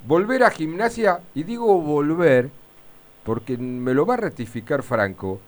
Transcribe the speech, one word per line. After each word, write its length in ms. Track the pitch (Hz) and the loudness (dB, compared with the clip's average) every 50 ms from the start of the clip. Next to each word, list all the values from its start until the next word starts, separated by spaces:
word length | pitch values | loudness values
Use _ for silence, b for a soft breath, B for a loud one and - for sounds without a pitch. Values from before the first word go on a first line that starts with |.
| - | -2
volver 360 | 117 151 170 202 220 262 262 247 | 2 2 2 2 2 2 2 2
a 60 | 220 | 2
Gimnasia, 680 | - - 160 156 165 180 226 233 - 226 220 196 175 180 - - - | 2 0 -4 -6 -4 -2 -2 -2 -2 0 0 0 0 0 -4 -10 -10
y 80 | 135 160 | -8 -8
digo 360 | 190 233 240 233 220 196 180 160 | -6 -6 -2 2 2 2 2 2
volver, 680 | 147 151 147 147 147 160 175 175 151 131 127 123 143 - - - - _ - - - - - - _ _ _ - | 0 0 0 0 0 0 2 4 4 4 4 2 0 -4 -16 -20 -20 _ -20 -20 -20 -20 -20 -20 _ _ _ -6
porque 320 | 110 113 113 110 123 127 120 | -4 -4 -4 -4 -6 -6 -6
me 340 | 127 127 123 123 123 131 127 | -6 -6 -6 -4 -2 0 2
lo 140 | 135 160 | 2 2
va 80 | 220 247 | 2 2
a 40 | 233 | 0
rectificar 640 | 214 165 - - 117 104 - 120 110 - 147 135 - | -2 -4 -6 -6 -10 -10 -10 -8 -4 -2 -2 -2 -2
Franco, 580 | - 127 110 104 98 92 - - 95 95 98 - | 0 0 0 0 0 -2 -4 -6 -6 -6 -6 -10